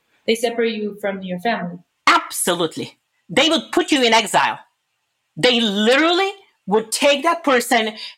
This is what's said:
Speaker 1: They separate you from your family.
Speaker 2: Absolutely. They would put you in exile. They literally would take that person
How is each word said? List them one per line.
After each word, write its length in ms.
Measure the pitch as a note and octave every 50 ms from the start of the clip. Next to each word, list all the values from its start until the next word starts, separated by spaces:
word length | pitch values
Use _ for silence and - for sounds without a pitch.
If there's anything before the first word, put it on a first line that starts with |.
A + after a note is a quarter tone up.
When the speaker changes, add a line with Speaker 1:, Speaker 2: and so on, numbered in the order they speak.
| _ _ _ _ _
Speaker 1:
They 100 | - A3+
separate 400 | A3+ A#3 A#3 A#3 A3+ A3+ A#3 A3
you 220 | G#3+ G#3 G#3 G3+ -
from 220 | - G3+ F#3+ F#3+
your 180 | F#3+ F#3 F3+ F3+
family. 400 | - A#3 A3 G3+ F#3 F3 F3 - _ _ _ _ -
Speaker 2:
Absolutely. 920 | - A#3 - - - - - - G3 F3 E3+ E3+ D#3+ - - - - - _ _ _ _ _ _ -
They 200 | F3 A#3 C#4+ D#4+
would 220 | E4 C4+ - -
put 200 | - F4 F4+ -
you 120 | D#4 C4+ B3
in 100 | A3+ A3+
exile. 460 | A3+ A3 G3 - D#3+ C#3 A#2 G#2+ - - _ _ _ _ _ _ _ _ _ _ _ _ _ -
They 240 | - D#3 B3 B3 A#3
literally 720 | A#3 G#3+ G3 G3+ G#3+ A3+ B3+ C#4 D#4 E4 F4 F4 G4 G4 G4+ - _ _ _ _ _
would 260 | - F#3+ A3 A3 -
take 320 | - - - C#4+ C#4+ C4 C#4
that 200 | E4+ E4+ E4+ -
person 520 | C#4+ C4 A#3+ A#3+ - B3+ A#3 A3 G#3+ G#3+ - - - -